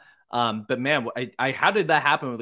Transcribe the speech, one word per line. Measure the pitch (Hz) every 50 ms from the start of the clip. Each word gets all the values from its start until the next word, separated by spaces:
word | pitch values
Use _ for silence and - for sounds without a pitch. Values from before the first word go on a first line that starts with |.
| _ - _ _ _ _
Um, | - 123 120 117 107 110 107
but | - 131 120
man, | 123 139 151 143 117 113 -
I, | 120 127 117 - -
I, | 123 135 127
how | - 139 175
did | 202 214 185 156
that | 160 147 -
happen? | 147 151 151 147 131 120 110